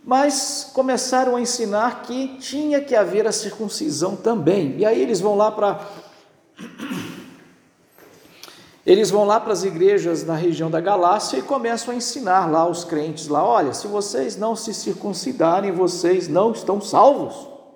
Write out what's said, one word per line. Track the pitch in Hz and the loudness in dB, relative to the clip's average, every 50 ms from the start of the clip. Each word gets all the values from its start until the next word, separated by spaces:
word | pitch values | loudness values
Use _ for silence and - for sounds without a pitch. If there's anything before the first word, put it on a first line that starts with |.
| _ | _
mas | - 254 262 285 294 285 - - - - - - - - | 2 2 4 4 2 2 0 -4 -6 -8 -8 -10 -4 -2
começaram | 262 262 262 254 220 - - - 254 262 254 247 | -2 0 0 0 -2 0 0 0 2 2 2 2
a | 247 | 0
ensinar | 240 226 - - 226 202 202 208 226 247 233 - | 0 -2 -2 -4 -4 -2 0 0 0 0 -2 -6
que | - - 240 262 269 269 - - | -10 -8 -6 -6 -6 -6 -8 -12
tinha | - - 254 285 302 302 294 277 | -12 -8 -6 -4 -2 0 0 0
que | 285 - 254 | 0 2 2
haver | 220 202 170 180 208 214 | 2 2 4 2 0 0
a | 220 | 0
circuncisão | 202 - - 202 - - 226 202 - - 302 311 147 - 165 190 202 | 0 -2 -6 -8 -8 -6 -8 -6 -6 -4 -4 -4 -2 -2 -2 -2 -2
também. | - - 220 240 208 143 151 190 202 165 135 127 | -2 0 0 0 2 2 2 4 4 0 -2 0
E | 143 202 | 0 2
aí | 214 226 349 | 2 4 2
eles | 392 254 226 170 | 2 2 0 2
vão | 185 214 208 | 2 2 4
lá | 202 208 214 | 4 2 2
pra, | 214 208 208 202 175 - - - - - - - - - _ _ _ _ _ _ _ | 2 2 0 0 0 -2 -8 -14 -16 -18 -20 -20 -20 -20 _ _ _ _ _ _ _
<clears throat> | - - - - - - - - - - - - - - - - - - - - _ _ _ _ _ _ _ _ - - - - - _ - - - - - - - - - _ _ _ | -20 -20 -20 -14 -14 -10 -10 -8 -8 -8 -10 -14 -16 -18 -20 -20 -20 -20 -20 -20 _ _ _ _ _ _ _ _ -20 -20 -20 -20 -20 _ -20 -20 -20 -20 -20 -20 -20 -20 -20 _ _ _
eles | - 180 202 220 170 | 6 6 6 6 2
vão | 190 208 208 | 4 2 4
lá | 202 214 233 | 4 2 2
pras | 226 226 208 170 185 | 2 -2 -4 -2 -2
igrejas | 196 165 160 180 196 208 196 160 170 170 147 147 | -4 0 4 4 4 4 4 2 0 -2 -2 -2
na | 160 160 | -4 -4
região | 156 170 175 160 147 160 160 | 0 0 0 0 0 -2 -2
da | 165 160 | -2 -2
Galácia | 170 190 202 190 175 175 190 214 208 - - | 0 0 0 2 4 4 4 2 0 -4 -4
e | 135 | -6
começam | - - 277 262 226 233 233 226 233 247 240 | -4 -2 -4 -2 -2 -2 -4 -4 -6 -6 -6
a | |
ensinar | 247 240 - - 285 254 185 185 190 185 165 | -6 -6 -6 -8 -6 -2 2 2 2 2 2
lá | 151 160 165 | 2 2 2
os | 175 170 170 - | 2 0 -4 -6
crentes | - 165 151 147 165 156 156 160 | -4 -4 -4 -4 -4 -8 -10 -6
lá: | 151 147 147 175 | -2 0 0 2
"Olha, | 214 240 214 160 131 117 | 4 4 2 2 0 -4
se | - - | -6 -8
vocês | 208 202 208 202 202 208 131 135 - 196 | -6 -4 -4 -4 -4 -4 -4 -4 -4 -4
não | 185 208 226 226 | -4 -4 -4 -4
se | 220 - 226 202 | -4 -6 -10 -10
circuncidarem, | - - 214 185 185 - 208 185 170 - - - - 160 165 170 190 202 202 | -6 -6 -6 -6 -6 -6 -8 -8 -6 -6 -8 -2 2 2 2 2 2 0 -2
vocês | 175 175 185 170 170 175 170 170 185 185 175 | 0 0 0 0 0 0 2 2 2 2 0
não | 156 165 175 208 233 | 0 2 2 2 2
estão | 220 - - - 190 208 | 0 -2 -2 -2 -2 -2
salvos | 202 - - 156 208 269 285 220 151 117 - - - - - - - - - | -4 0 4 6 6 6 6 4 -4 -8 -10 -14 -16 -18 -20 -20 -20 -20 -20